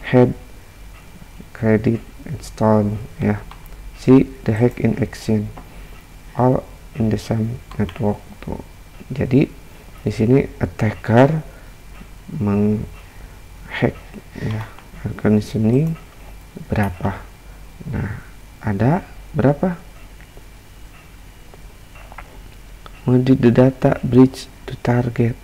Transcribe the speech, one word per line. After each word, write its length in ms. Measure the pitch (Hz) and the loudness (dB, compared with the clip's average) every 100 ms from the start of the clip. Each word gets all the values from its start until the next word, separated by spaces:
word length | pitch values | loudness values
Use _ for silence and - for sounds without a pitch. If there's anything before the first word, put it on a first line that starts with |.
had 320 | - 127 127 131 - - - - - - - - - - - | 4 6 6 2 -12 -20 -20 -20 -20 -20 -20 -20 -20 -20 -18
credit 480 | - 110 110 113 113 - - - | -4 2 4 2 -2 -6 -16 -12
installed, 720 | 135 - - 110 107 104 104 - - | -12 -12 0 4 4 2 -2 -10 -4
ya. 160 | 104 104 - - - - - - | -2 -2 -6 -18 -18 -16 -16 -4
See 240 | - 131 131 - | 6 6 6 -2
the 80 | - | -2
hack 320 | 107 120 - | 2 2 2
in 160 | 117 - | 0 0
action, 480 | 110 - - 110 104 - - - - - - - - | -4 -6 -2 -2 -2 -10 -16 -18 -18 -18 -20 -20 -12
all 320 | - 123 131 - - - - | 0 2 2 -4 -20 -16 -2
in 160 | 113 | 0
the 20 | 107 | 0
same 460 | - 113 110 117 - - | -2 -2 -2 -6 -12 -6
network 400 | 101 - 104 104 - - | -4 -2 -2 -2 -8 -16
tuh. 160 | - - - - - - - | -12 -12 -12 -20 -20 -20 -10
Jadi 320 | 139 - 123 - - - - - - | -4 2 2 2 -2 -20 -20 -20 -8
di 80 | 127 | -6
sini 320 | 107 110 135 - - | 0 4 4 2 -4
attacker 800 | - - 107 104 - 113 139 160 - - - - - - - - - | -6 -2 -2 -2 2 6 6 4 -6 -18 -20 -20 -20 -20 -20 -18 -14
menghack, 1600 | 156 101 101 104 107 - - - - - - - - - - - - - - - - | -4 0 2 2 0 -4 -14 -20 -20 -20 -20 -20 -20 -12 -2 -2 -2 -16 -18 -16 -10
ya, 240 | 117 107 110 - - - 104 | -6 -6 -8 -16 -18 -12 -10
reconditioning 880 | - 107 107 104 - 110 127 165 165 - - - - - - - | -2 2 2 2 0 2 4 2 -4 -10 -20 -20 -20 -20 -18 -6
berapa. 560 | 107 101 90 101 95 - - - - - - - | -2 -2 -2 -6 -6 -14 -20 -20 -20 -20 -16 -8
Nah, 320 | 110 113 - - - - - | -6 -6 -8 -14 -20 -20 -10
ada 480 | 107 98 113 175 - - - 151 | -6 0 2 2 -4 -18 -8 0
berapa? 400 | 131 143 185 175 - - - - - - - - - - - - - - - - - - - - - - - - - - - - - - - - - | 2 2 -2 -4 -12 -20 -20 -20 -20 -20 -20 -20 -20 -20 -20 -20 -20 -20 -20 -20 -20 -20 -20 -20 -20 -20 -18 -18 -18 -18 -20 -20 -20 -20 -20 -8 2
Audit 320 | 127 127 131 | 4 6 6
the 160 | 120 | 6
data 480 | 120 131 131 139 - | 6 4 4 0 0
breach 480 | - 120 131 - - - - | 2 6 6 4 -18 -16 -14
to 80 | - | -6
target. 560 | - 120 123 117 117 - | 0 0 0 0 0 -2